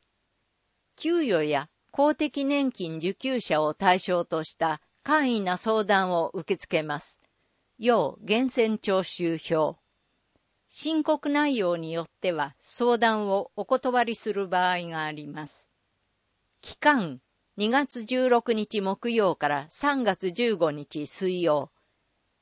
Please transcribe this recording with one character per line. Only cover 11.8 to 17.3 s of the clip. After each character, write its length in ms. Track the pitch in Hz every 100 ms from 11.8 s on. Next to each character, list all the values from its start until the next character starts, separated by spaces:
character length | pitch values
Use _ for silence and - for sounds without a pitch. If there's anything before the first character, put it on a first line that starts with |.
| 160
よ 120 | 165
っ 60 | 160 _
て 100 | 185
は 240 | 160 139 -
相 380 | - - 240 233
談 320 | 226 220 202
を 220 | 196 - -
お 100 | 196
断 380 | 262 262 247
り 120 | 233 226
す 180 | 220
る 140 | 196 190
場 240 | 180 180
合 120 | 180
が 200 | 170 160
あ 80 | 156
り 160 | 151 147
ま 200 | 156 151
す。 220 | - _ _ _ _ _ _ _ _ _ _
期 160 | - -
間、 420 | 294 277 170 127 _